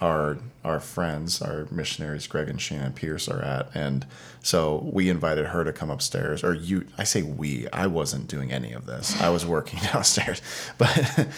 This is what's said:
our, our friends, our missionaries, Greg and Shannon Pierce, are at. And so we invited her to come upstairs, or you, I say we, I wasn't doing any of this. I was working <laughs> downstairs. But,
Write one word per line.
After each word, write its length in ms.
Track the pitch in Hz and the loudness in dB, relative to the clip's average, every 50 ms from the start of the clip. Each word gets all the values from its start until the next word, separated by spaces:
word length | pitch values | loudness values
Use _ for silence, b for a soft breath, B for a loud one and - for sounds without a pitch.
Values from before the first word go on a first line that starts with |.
our, 340 | 87 85 80 78 76 76 73 71 120 123 - - - | 2 4 4 4 2 2 0 -4 -6 -14 -12 -6 -2
our 160 | 80 78 73 | -2 -2 -2
friends, 600 | - - - 90 87 82 76 76 80 85 - - | -2 -4 -2 -2 0 0 -2 -2 -2 -2 -2 -2
our 260 | - - 80 76 76 73 | -2 -4 -4 -4 -6 -4
missionaries, 560 | - 85 76 - - - 78 76 76 76 - | -4 -4 -4 -4 -4 -4 -4 -6 -6 -6 -6
Greg 240 | - - 78 76 71 | -4 -4 -2 -2 -2
and 100 | 71 69 | -4 -4
Shannon 320 | - - 80 71 69 67 | -4 -4 -4 -4 -4 -4
Pierce, 340 | 65 - - 80 78 - - | -4 -4 -4 -4 -4 -4 -4
are 140 | - - - | -4 -2 -2
at. 300 | - 69 67 64 - - - | -2 -2 -2 -2 -4 -4 -4
And 300 | 78 73 69 67 67 67 - B B B B B B | -2 -2 0 0 -2 -4 -6 B B B B B B
so 440 | B - - 85 80 78 76 76 - 80 | B 2 4 4 4 4 2 0 0 0
we 160 | 78 95 92 92 | 2 4 4 4
invited 380 | 90 80 78 80 78 76 73 | 4 4 2 2 2 2 0
her 180 | 76 85 87 80 | 2 2 0 0
to 80 | 78 | 0
come 180 | 73 - 82 76 | 0 -2 -4 -4
upstairs, 540 | 71 67 - - - 90 - 73 76 - - | -2 -2 -2 -2 0 0 0 0 0 0 2
or 80 | 87 | 2
you, 340 | 85 80 82 87 95 92 - - - - | 0 0 0 0 0 0 0 -2 -4 -2
I 60 | 101 | 0
say 180 | - - 107 | 2 2 2
we, 460 | 80 76 73 - 78 73 67 60 58 - | 0 0 -2 -2 -2 -2 -2 -2 -4 -4
I 140 | - - 92 | -2 0 0
wasn't 420 | 98 82 82 73 69 - 67 67 67 | 2 2 0 0 0 -2 -4 -4 -4
doing 240 | 76 71 67 64 | -4 -4 -4 -2
any 200 | 65 65 60 57 58 | -2 -4 -4 -6 -8
of 100 | 60 62 | -10 -10
this. 340 | 60 60 64 - - - - | -8 -8 -4 -2 -2 0 2
I 120 | 90 87 | 4 4
was 160 | 87 85 85 | 4 4 2
working 340 | 85 85 76 - - - 87 92 | 2 0 0 0 -2 -4 -4 -2
<laughs> 60 | 101 | 0
downstairs. 500 | - 120 - - - - - - 90 - B B B B B B B | 0 2 4 4 4 4 2 0 -2 -4 B B B B B B B
But, 500 | B 120 - - 165 135 - - 160 139 - B | B 6 6 6 6 4 4 4 4 2 2 B